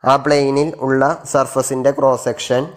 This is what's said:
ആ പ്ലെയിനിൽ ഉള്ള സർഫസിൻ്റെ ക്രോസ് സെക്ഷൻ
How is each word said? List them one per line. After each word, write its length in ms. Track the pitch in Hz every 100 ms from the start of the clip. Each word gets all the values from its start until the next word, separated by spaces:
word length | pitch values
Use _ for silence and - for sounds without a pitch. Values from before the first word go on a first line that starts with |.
| 123
ആ 40 | 139
പ്ലെയിനിൽ 460 | 143 147 139 139 156 165 135
ഉള്ള 160 | 135 135 165 -
സർഫസിൻ്റെ 600 | 147 131 135 131 131 131 131
ക്രോസ് 280 | 135 123 -
സെക്ഷൻ 340 | 113 - 123 151